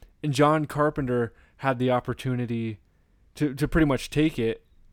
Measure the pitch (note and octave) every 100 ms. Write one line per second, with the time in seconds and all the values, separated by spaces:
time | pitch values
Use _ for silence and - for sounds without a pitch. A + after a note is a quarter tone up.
0 | - - D3+ C3 D3 D#3 D3 C#3+ D3 D3+
1 | C3 B2 A#2 - - - C3+ B2 B2+ B2
2 | - A2+ C3 B2 A#2+ A#2 A2+ G#2 _ _
3 | _ _ _ - D3 C#3 D3 E3+ D3+ B2+
4 | - D3 D#3 C#3+ A2+ A2 _ _ -